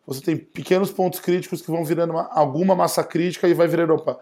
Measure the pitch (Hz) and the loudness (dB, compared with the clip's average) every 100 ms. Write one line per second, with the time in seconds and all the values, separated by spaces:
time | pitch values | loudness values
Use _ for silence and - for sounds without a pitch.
0 | - 135 170 156 - - 143 180 190 - | -12 -8 -4 -4 -6 -14 0 2 2 -2
1 | 185 - - 175 - 170 - 165 156 165 | -2 -2 -2 -2 -2 -10 -6 -4 -2 -2
2 | 165 165 - 160 147 143 190 180 170 - | 0 -2 -2 0 0 2 2 2 2 0
3 | - 165 175 170 180 160 170 165 165 156 | -2 -2 -2 0 2 4 4 2 2 2
4 | - 123 | 0 -6